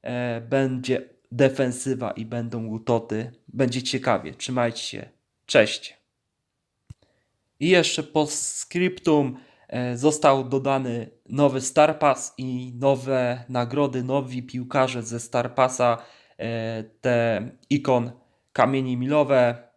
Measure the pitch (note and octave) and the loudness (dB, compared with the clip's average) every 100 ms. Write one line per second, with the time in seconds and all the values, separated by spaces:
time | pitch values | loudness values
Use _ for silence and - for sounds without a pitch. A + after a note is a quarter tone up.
0 | - B2 B2 A#2 A#2 C3+ C3+ B2+ B2+ C3 | -6 -6 -4 -6 -2 0 2 -2 -2 -2
1 | - _ _ A#2+ C3+ C3+ C3 B2 C3+ B2+ | -4 _ _ 4 4 4 -2 -2 -4 -4
2 | A#2 - A2 A#2+ A#2 A#2 A2+ A2 A2+ A#2 | -4 -6 -8 -6 -6 -6 -6 -8 0 0
3 | A2+ A2 B2 - - A2 C3 B2 B2+ C3 | 0 -6 -6 -14 -16 -2 0 0 -4 -4
4 | - G2+ D#2 C#2 - B2+ A#2+ A2+ - - | 0 0 -2 -12 -6 -2 -2 -4 -10 -12
5 | - _ _ _ - B2+ A2 - - _ | -16 _ _ _ 2 4 4 0 -12 _
6 | _ _ _ _ _ _ _ _ _ _ | _ _ _ _ _ _ _ _ _ _
7 | _ _ _ _ _ _ D#3 F3+ D#3+ - | _ _ _ _ _ _ 4 4 4 -2
8 | D3+ D#3 D3 - - - - F3 F3+ F3+ | -2 0 0 -2 -6 -8 -6 0 0 0
9 | - D3+ C3+ B2+ _ _ _ A#2+ B2 A#2+ | 2 4 2 -4 _ _ _ -6 -4 2
10 | C#3+ D3+ D3 C3+ C3+ C3+ C3+ C3+ B2+ A#2 | 2 4 4 4 2 -2 0 -2 -2 -6
11 | A2+ _ - B2+ C#3+ C3 C3 - D3+ D#3 | -8 _ -8 2 2 2 -2 4 4 4
12 | D3 C3 - - C3 B2+ B2+ A#2+ C#3 C3+ | 2 2 -4 -10 -8 -8 -8 0 2 2
13 | B2+ C3 B2 B2 A#2+ B2 A#2+ C3 C#3+ C3 | 0 0 0 -4 -4 -2 -2 0 0 0
14 | B2+ C#3 C3 B2+ B2+ B2+ B2 C#3+ C3 A#2+ | -2 -2 -2 -10 -8 -10 -2 0 2 0
15 | A2+ A#2 - B2 A#2+ - B2+ C3 B2 A2+ | -8 -10 -4 -2 -2 2 2 4 2 2
16 | - _ _ _ A#2 A#2 A2+ A2+ A2 _ | -6 _ _ _ -8 -6 -6 -8 -10 _
17 | C3 A#2+ A#2 G#2 A#2+ - _ C#3+ C#3 B2 | -2 0 2 -2 -6 -14 _ -2 2 0
18 | A#2 - _ _ _ - B2 C3+ C3 B2 | 0 -10 _ _ _ 2 2 2 -2 -2
19 | C3 D3+ C#3+ C3+ B2 A#2+ - | 0 2 4 4 4 0 -14